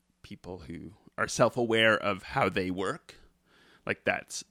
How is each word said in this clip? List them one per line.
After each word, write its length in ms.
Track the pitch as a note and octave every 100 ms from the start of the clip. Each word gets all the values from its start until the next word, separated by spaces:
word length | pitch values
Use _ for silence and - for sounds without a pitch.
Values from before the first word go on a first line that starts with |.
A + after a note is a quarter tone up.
| _ _
people 400 | - G#2 F2 F#2 -
who 240 | E2+ - G2+ _ -
are 100 | G#2+
self-aware 680 | - A#2 A#2 A#2+ A2+ A2+ G#2+
of 260 | G2+ F#2
how 260 | - C3+ G2+
they 220 | F#2 F#2
work, 440 | F2+ F#2+ D#3+ - - - _ _ _ _ _ -
like, 180 | G2+ -
that's, 380 | F#2+ - - -